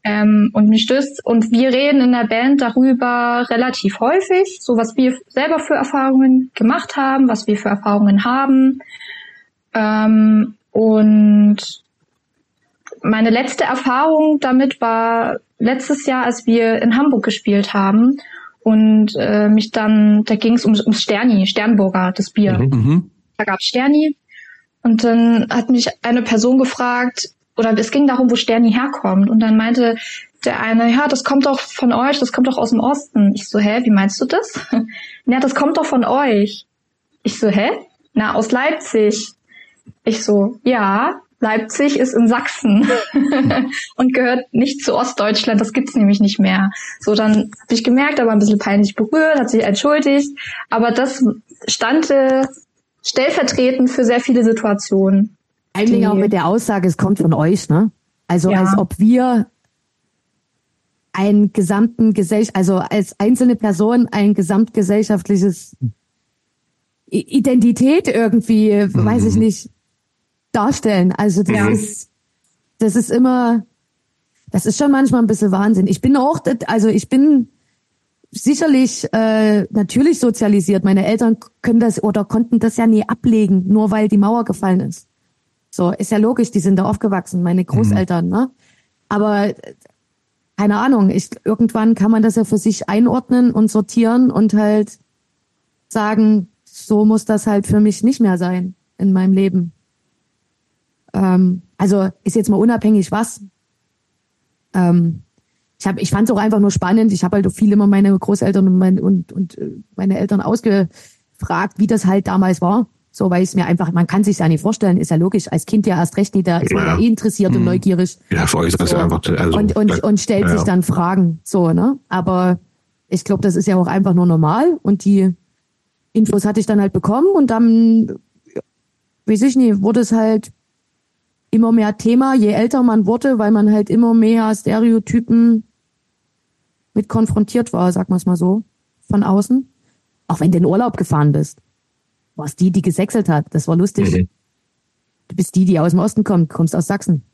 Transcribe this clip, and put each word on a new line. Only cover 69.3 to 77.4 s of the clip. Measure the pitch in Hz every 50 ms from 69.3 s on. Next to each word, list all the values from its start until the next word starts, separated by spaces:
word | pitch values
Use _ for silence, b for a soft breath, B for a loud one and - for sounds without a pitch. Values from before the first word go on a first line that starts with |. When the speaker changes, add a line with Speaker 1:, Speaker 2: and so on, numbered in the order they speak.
| 190
Speaker 4:
nicht, | 214 220 220 - - - - _ _ _ _ _ _ _ _ _ _ _ _ _ _ _ _
darstellen. | - 233 208 254 277 - - 220 208 185 180 185
Also | - - 208 208 170 190
das | 202 - 214
Speaker 1:
Ja. | 208 208 214
Speaker 4:
ist, | - 208 214 - - - - _ _ _ _ _ _ _ _ _ _ _ _ _ _ _
das | 226 220 185
ist | 240 - -
immer, | 233 233 254 254 254 247 247 233 233 226 190 _ _ _ _ _ _ _ _ _ _ _ _ _ _ _ _ -
das | - 190 -
ist | - - -
schon | 294 285
manchmal | 269 269 277 247 254 247
ein | 226
bisschen | 208 220 170 208 202
Wahnsinn. | 185 190 202 214 220 190 185
Ich | - 196 -
bin | - 254 277
auch, | 277 254 285 330 311 - - 262 233 -
also | - 220 226 202 220
ich | 208 208 - -
bin | 254 262 277 311 294 262